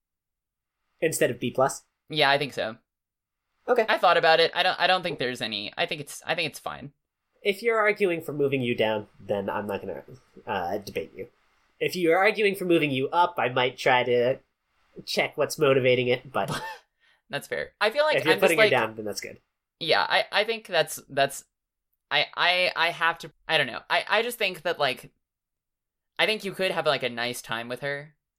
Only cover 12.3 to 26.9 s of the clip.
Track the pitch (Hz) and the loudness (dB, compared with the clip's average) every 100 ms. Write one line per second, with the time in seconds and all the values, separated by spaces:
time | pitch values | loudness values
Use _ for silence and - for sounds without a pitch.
12.3 | 202 208 190 180 165 151 131 135 170 175 | 2 0 0 2 2 2 0 0 2 2
13.3 | - 123 127 123 - 143 127 123 120 120 | 2 0 2 0 0 2 2 4 2 2
14.3 | 135 _ _ _ _ _ - - - 143 | 0 _ _ _ _ _ -18 -6 -4 -2
15.3 | - 139 - 143 135 127 123 120 123 139 | -2 -4 2 2 4 4 2 2 -2 -2
16.3 | 107 101 151 - - _ _ _ _ _ | -4 -4 -6 -8 -14 _ _ _ _ _
17.3 | 139 - - - _ 214 262 302 143 143 | -12 -8 -8 -8 _ 0 2 2 2 2
18.3 | 160 185 170 214 127 110 113 107 98 - | 4 4 4 4 4 0 -6 -10 -10 -12
19.3 | 101 _ _ _ _ 160 101 - 185 - | -18 _ _ _ _ 0 2 4 0 0
20.3 | 190 208 226 214 170 151 - - 139 139 | -2 -2 -6 -2 0 0 -6 -6 0 0
21.3 | - - _ _ _ _ _ _ 143 - | -2 -18 _ _ _ _ _ _ 0 0
22.3 | - 170 180 180 - 165 156 165 160 156 | 0 2 2 0 0 -2 0 -2 -2 -12
23.3 | _ - 156 131 110 - 170 - 208 233 | _ -2 0 0 -4 -2 -2 2 0 0
24.3 | 233 196 170 175 165 143 127 - _ _ | -4 -4 -2 -6 0 -2 -2 -12 _ _
25.3 | _ _ _ _ _ _ _ _ - 170 | _ _ _ _ _ _ _ _ -2 0
26.3 | 220 190 175 185 165 156 | 0 -6 -4 -2 0 0